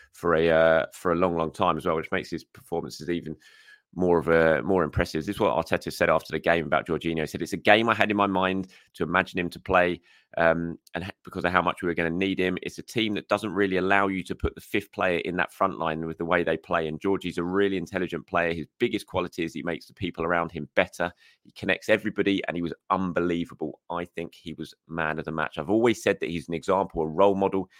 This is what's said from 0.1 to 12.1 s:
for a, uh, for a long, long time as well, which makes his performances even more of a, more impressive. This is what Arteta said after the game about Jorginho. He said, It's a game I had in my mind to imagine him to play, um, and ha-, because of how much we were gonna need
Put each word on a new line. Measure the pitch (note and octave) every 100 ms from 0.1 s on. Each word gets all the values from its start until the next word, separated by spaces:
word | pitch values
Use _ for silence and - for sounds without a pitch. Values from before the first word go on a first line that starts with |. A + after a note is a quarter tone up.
for | - E2+ D#2+
a, | E2
uh, | D#2+ E2 D#2+ -
for | - F2+
a | E2+
long, | F#2 E2+
long | D#2+
time | - F#2 D#2+
as | F2
well, | D#2+
which | -
makes | F#2+ -
his | D#2+
performances | - - - E2+ - - D#2
even | F2 D#2 D2+ - - - - _
more | E2+ F2+ E2+
of | E2
a, | E2 D#2+ D2+
more | C2+ F#2
impressive. | D2+ - F2 D#2+ D2+
This | G2+
is |
what | G2+ C2
Arteta | - F2 E2+
said | - E2+
after | D#2+ -
the | D#2+
game | E2+ E2+ D2+
about | D2 A1+
Jorginho. | D#2 E2 D#2+
He | D2+
said, | D#2+
It's | E2
a | F2
game | G#2+ G#2+ A2+
I |
had | G#2 G#2
in | G#2
my | G2+
mind | F#2 F#2 F#2+ F#2 - _ -
to |
imagine | E2 F2+ F2+ F#2+
him | F2
to | -
play, | - F#2 F2 E2+ _ _ _ -
um, | E2 E2 E2+ D#2+ _ F2
and |
ha-, | F#2 - -
because | F#2+
of | F2
how | F2+
much | E2+ -
we | F2
were |
gonna | E2+
need | E2